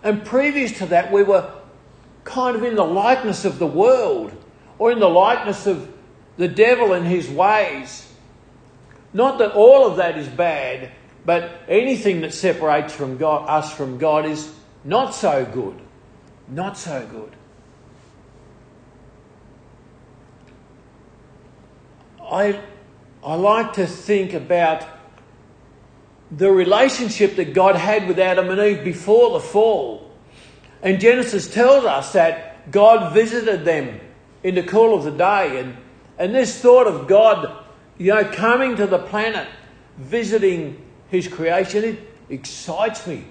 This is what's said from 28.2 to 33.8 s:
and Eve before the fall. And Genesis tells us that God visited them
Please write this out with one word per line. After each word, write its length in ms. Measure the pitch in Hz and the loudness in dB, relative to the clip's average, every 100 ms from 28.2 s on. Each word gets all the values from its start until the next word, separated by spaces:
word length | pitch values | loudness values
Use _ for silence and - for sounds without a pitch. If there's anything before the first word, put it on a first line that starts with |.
| 185 180 180 | 0 0 0
and 100 | 190 | 0
Eve 240 | 208 196 | 0 0
before 520 | 180 165 - 220 240 | -6 -8 2 4 4
the 60 | 165 | 2
fall. 680 | - 202 226 196 127 104 - - _ - - - _ _ | -2 0 2 0 -4 -12 -18 -20 _ -20 -20 -20 _ _
And 160 | 185 190 | -2 2
Genesis 480 | 226 247 240 202 - | 4 4 0 -4 -6
tells 320 | 208 247 277 | 2 6 6
us 300 | 226 139 135 | 4 -2 -2
that 560 | 185 165 165 - - - | 2 2 0 -12 -20 -4
God 420 | 196 208 226 175 | 4 6 6 4
visited 540 | 180 226 233 220 185 156 | 0 0 -2 -2 -2 -2
them 340 | 160 | -2